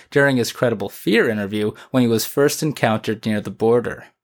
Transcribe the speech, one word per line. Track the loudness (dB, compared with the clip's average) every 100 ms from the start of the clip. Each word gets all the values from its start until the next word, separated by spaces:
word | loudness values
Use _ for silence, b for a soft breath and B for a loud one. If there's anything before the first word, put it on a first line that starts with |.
| B
during | 2 4 2
his | 0
credible | 0 -2 0 -6
fear | -6 0 2 2
interview | 0 -4 -2 -4 -4 B
when | 0
he | 2
was | 2 0
first | 2 2 2
encountered | -4 0 0 0 -2 -6 -4
near | -4
the | -6
border. | -2 2 2 0 -8 -16 _